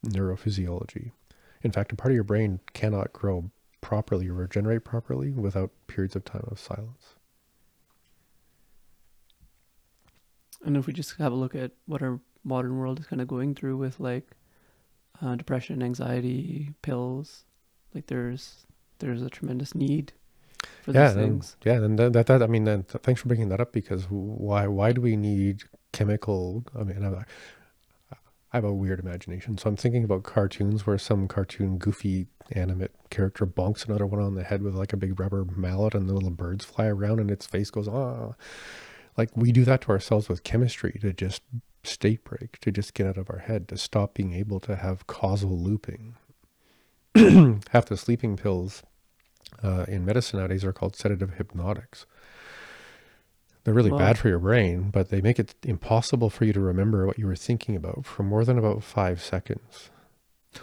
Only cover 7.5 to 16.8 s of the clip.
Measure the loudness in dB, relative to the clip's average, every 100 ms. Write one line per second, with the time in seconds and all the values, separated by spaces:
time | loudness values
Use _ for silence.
7.5 | _ _ _ _ _ _ _ _ _ _
8.5 | _ _ -20 _ _ _ _ _ _ -20
9.5 | _ _ _ _ _ _ _ _ _ _
10.5 | -12 -2 -2 -2 -8 -10 -6 -4 -2 -6
11.5 | -6 -12 _ -10 -6 -6 -6 _ _ -6
12.5 | -4 -4 -4 -6 -8 -8 -8 -6 -4 -4
13.5 | -4 -6 -6 -6 -6 -8 -8 -10 _ _
14.5 | _ _ _ _ _ _ _ -6 -6 -4
15.5 | -6 -6 -6 -6 -4 -4 -4 -4 -6 -6
16.5 | -8 -10 -10